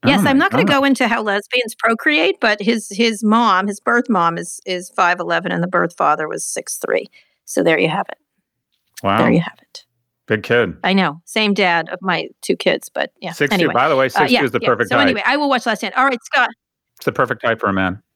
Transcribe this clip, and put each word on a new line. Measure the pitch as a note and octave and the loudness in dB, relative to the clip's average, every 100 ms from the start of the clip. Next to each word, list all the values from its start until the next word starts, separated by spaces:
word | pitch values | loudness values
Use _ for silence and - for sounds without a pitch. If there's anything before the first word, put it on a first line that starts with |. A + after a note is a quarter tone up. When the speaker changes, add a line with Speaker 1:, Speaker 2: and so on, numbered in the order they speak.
Speaker 1:
Oh | A3+ | 2
Speaker 2:
yes, | C4+ | 2
Speaker 1:
my | G3+ | 4
Speaker 2:
I'm | C#4 | 4
not | F#4 | 2
gonna | - | 2
Speaker 1:
God. | A#4+ C#4+ | 2 2
Speaker 2:
go | |
into | C#4 C4+ B3 | 4 2 2
how | A#3 | 0
lesbians | G#3+ G3+ G3+ B3+ A#3 | 0 -2 -2 -4 -4
procreate, | - A3+ A3+ D#4 D4+ F4 F#4+ | -2 -2 0 0 2 2 2
but | A#3 G#3+ | 0 0
his, | G3+ A#3 - | 0 -2 -2
his | F#3+ A3+ G#3+ | 0 0 2
mom, | G#3+ A3 A#3 F#3 G3+ | 2 4 4 2 0
his | G3 | -4
birth | - A#3+ A#3 | 0 0 0
mom | G3+ E3+ E3 | 0 0 -2
is, | E3+ - - | -10 -12 -8
is | F3+ F3+ | -8 -6
five | - F3+ F3+ | 0 0 0
eleven, | E3+ E3+ F#3 | -2 -2 -2
and | F3 | -4
the | F3 | -2
birth | F3+ F3 - | 0 -2 0
father | D3+ D3+ D#3 | 0 0 -2
was | - | -6
six | - - - - | -8 -10 -10 -10
three. | - - - _ _ _ - | -2 -4 -4 _ _ _ -10
So | - | -2
there | E3+ D#3+ | 0 2
you | E3 | 0
have | E3 - | -2 -6
it. | - _ _ _ _ _ _ _ - | -12 _ _ _ _ _ _ _ -8
Speaker 1:
Wow. | G2 G2+ | -2 2
Speaker 2:
There | - | 4
you | A#2 | 2
have | D#3+ - | 0 -8
it. | _ - _ _ _ _ _ | _ -20 _ _ _ _ _
Speaker 1:
Big | A2 | -4
kid. | - A#2+ A2 - | 0 2 2 -2
Speaker 2:
I | - | 0
know. | F#3+ F3+ D#3 - | 2 0 -4 -8
Same | - G#3+ | -2 0
dad | G3+ F#3+ E3+ E3 | 2 2 0 -2
of | F3+ | -8
my | F#3+ E3+ - _ | -4 -4 -4 _
two | - F3 | -4 -2
kids, | - E3 - | 0 -2 -4
but | - - _ | -6 -6 _
yeah. | - | -14
Speaker 1:
Six | - D3 | -4 0
two. | |
Speaker 2:
Anyway. | G3 E3 | 2 0
Speaker 1:
By | A#2+ C#3 | 2 2
the | C#3 | 2
way, | C3 | 2
Speaker 2:
Uh, | |
Speaker 1:
six | - - | 2 2
two | |
Speaker 2:
yeah, | A#3+ | 2
Speaker 1:
is | C#3 | 2
the | A#2 | -2
Speaker 2:
yeah. | - | 0
Speaker 1:
perfect | A2+ A2 | 0 2
Speaker 2:
So | A#2+ | 2
Speaker 1:
height. | |
Speaker 2:
anyway, | - - G3+ | 2 0 0
I | C#4 | 0
will | D4 | 0
watch | C4 A#3+ | 0 -2
Last | G#3+ | -4
Dance. | G#3 G#3+ | -4 0
All | C4+ | 0
right, | B3 | 0
Scott. | - C#4+ A#3 A#3 _ _ _ _ | -4 -2 -2 -4 _ _ _ _
Speaker 1:
It's | |
the | - | -6
perfect | A2+ B2+ A#2+ | -2 -2 -2
height | A#2+ A2 | -2 0
for | G#2+ | 0
a | |
man. | G2 F#2+ G2 _ | 0 -2 -4 _